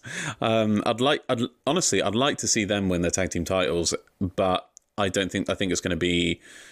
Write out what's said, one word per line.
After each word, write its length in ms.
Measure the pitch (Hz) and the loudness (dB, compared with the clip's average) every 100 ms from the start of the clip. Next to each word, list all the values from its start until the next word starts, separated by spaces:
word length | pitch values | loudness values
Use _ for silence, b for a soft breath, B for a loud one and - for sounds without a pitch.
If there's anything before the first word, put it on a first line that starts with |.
| B 180 160 B | B -10 -8 B
Um, 400 | 117 113 110 104 - | 2 2 4 2 0
I'd 140 | 113 | 0
like, 240 | 131 156 - | 0 0 -2
I'd, 140 | 127 117 _ - | -2 -2 _ -2
honestly, 360 | 175 - 98 | 0 2 2
I'd 140 | 92 107 | 2 2
like 220 | 143 - | 0 0
to 80 | 110 | -2
see 180 | 117 101 | 0 0
them 240 | 101 95 | 0 2
win 120 | 90 | 2
their 100 | 85 | 0
tag 180 | - 90 | 0 -2
team 160 | 87 82 | -2 -2
titles, 480 | 92 67 85 82 - - - | 0 0 0 0 -4 -6 -6
but 480 | 92 - 95 90 - - _ - | -4 0 0 0 -4 -20 _ -4
I 100 | 98 | -2
don't 220 | 95 95 | 0 -2
think, 180 | 101 85 | -2 -2
I 40 | |
think 180 | 95 95 | -2 -2
it's 80 | 85 | -2
gonna 160 | 92 82 | -2 0
be, 460 | 87 87 85 82 B B B | 0 2 0 -2 B B B